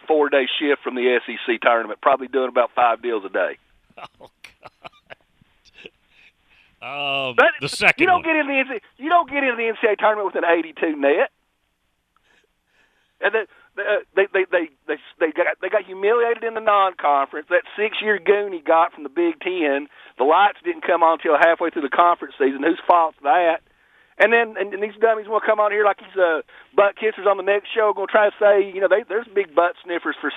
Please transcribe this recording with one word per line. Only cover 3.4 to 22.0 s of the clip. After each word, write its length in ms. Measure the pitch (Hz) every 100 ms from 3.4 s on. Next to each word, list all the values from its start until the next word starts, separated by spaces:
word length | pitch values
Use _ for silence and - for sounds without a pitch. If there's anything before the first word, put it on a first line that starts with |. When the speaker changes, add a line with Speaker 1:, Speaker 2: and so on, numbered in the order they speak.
| 76 73 _ _ _ -
Speaker 2:
<laughs> 100 | - _
Oh, 80 | 131 _ - _ - _ 180 _ _ - _ _ _ _ _ - - _ _ _ _ _ _ _ _ _
God. 480 | 120 143 143 139 131
Um, 60 | 123
Speaker 1:
But 160 | 320 -
Speaker 2:
the 80 | 139
second 320 | - 196 -
Speaker 1:
you 80 | 359
don't 160 | 359
Speaker 2:
one. 0 |
Speaker 1:
get 120 | 330 311
into 160 | 277
the 60 | 269
N 60 | 262
C 60 |
A 20 | 233
A 280 | _ -
you 60 | 302
don't 200 | 349 262
get 140 | 285
into 120 | 269 233
the 100 | 226
N 80 | 208
C 60 | 220
A 40 |
A 40 | 202
tournament 300 | 214 214 190
with 180 | 170
an 60 | 160
eighty-two 460 | 170 160 - 165 151
net. 360 | 139 175 269 _ _ _ _ _ _ _ _ _ _ _ _ _ _ _ _ _ _ -
And 160 | 190 220
the, 120 | 190 _ _ 185
the, 60 |
uh, 160 | 202 196 - 185
they, 120 | 202
they, 140 | 190 190
they, 200 | 175 160 _ -
they, 80 | 151 - -
they 120 | 160 165
got, 240 | 170 165
they 60 | 180
got 160 | 208
humiliated 640 | 185 190 202 240 233 226 226
in 80 |
the 100 | 220
non-conference. 840 | 220 202 190 180 147 143 135 151 -
That 180 | 175 - -
six-year 420 | 214 - 214 196
goon 300 | 196 202 208
he 60 | 175
got 340 | 147 165 175
from 100 | -
the 80 | 143
Big 300 | 156 170 160
Ten, 500 | 185 185 147 139 147 - - -
the 60 |
lights 360 | 135 175 202 -
didn't 240 | 175 160 -
come 160 | 165
on 160 | 165 160
until 160 | 175 147
halfway 340 | 170 160 170
through 120 | 165
the 100 | 143
conference 440 | -